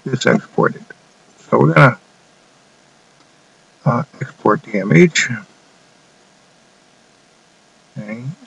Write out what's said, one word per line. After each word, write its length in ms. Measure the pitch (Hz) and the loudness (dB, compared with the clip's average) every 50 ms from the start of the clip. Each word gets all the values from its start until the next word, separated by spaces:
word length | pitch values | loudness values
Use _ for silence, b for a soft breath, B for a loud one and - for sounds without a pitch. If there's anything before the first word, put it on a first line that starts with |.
| - | -10
this 200 | 135 135 131 - | -8 -6 -2 0
exported. 600 | 123 117 110 - - - - - - - - - - - _ _ _ _ _ _ _ _ _ - - | 0 0 0 -2 -4 -4 -2 -2 -2 -2 -6 -18 -20 -20 _ _ _ _ _ _ _ _ _ -8 -2
So 80 | - 120 | 0 2
we're 160 | 139 156 165 | 2 2 4
gonna, 240 | 160 147 131 120 - _ _ _ _ _ _ _ _ _ _ _ _ _ _ _ _ _ _ _ _ _ _ _ _ _ _ _ _ _ _ _ _ _ _ _ _ - | 6 4 4 4 0 _ _ _ _ _ _ _ _ _ _ _ _ _ _ _ _ _ _ _ _ _ _ _ _ _ _ _ _ _ _ _ _ _ _ _ _ -4
uh, 200 | 147 117 120 160 _ - - | -4 -2 -4 -6 _ -12 -16
export 420 | 143 - - _ - 110 107 - | -16 -16 -12 _ -2 -2 -2 -2
the 160 | - - - - | -4 -8 -8 -6
image. 500 | - 101 139 165 180 165 - - - - 120 107 98 _ _ _ _ _ _ _ _ _ _ _ _ _ _ _ _ _ _ _ _ _ _ _ _ _ _ _ _ _ _ _ _ _ _ _ _ _ _ _ _ _ _ _ _ _ _ _ _ _ - - | -2 2 4 6 4 4 4 -2 -4 -4 -6 -10 -12 _ _ _ _ _ _ _ _ _ _ _ _ _ _ _ _ _ _ _ _ _ _ _ _ _ _ _ _ _ _ _ _ _ _ _ _ _ _ _ _ _ _ _ _ _ _ _ _ _ -18 -18
Okay, 240 | 107 104 110 117 127 139 185 - 247 | -14 -14 -14 -12 -12 -14 -14 -14 -18